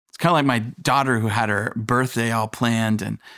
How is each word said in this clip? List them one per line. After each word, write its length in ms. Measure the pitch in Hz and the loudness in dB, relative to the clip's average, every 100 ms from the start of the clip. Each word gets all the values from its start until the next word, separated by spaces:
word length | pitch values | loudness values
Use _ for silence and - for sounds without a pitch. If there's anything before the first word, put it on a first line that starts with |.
| _ | _
It's 80 | - | -2
kinda 160 | 170 | 2
like 140 | 165 139 | 2 2
my 140 | 120 113 - | 0 -2 -4
daughter 380 | - 135 135 117 | 0 2 2 0
who 100 | 110 | 0
had 220 | 107 110 | 0 0
her 240 | 101 107 - | 0 -2 -6
birthday 540 | 110 123 127 120 113 | 0 2 2 0 -2
all 180 | 113 110 | -2 -4
planned 540 | - 120 113 110 107 | -2 0 2 0 0
and, 160 | 104 107 - | -2 -8 -12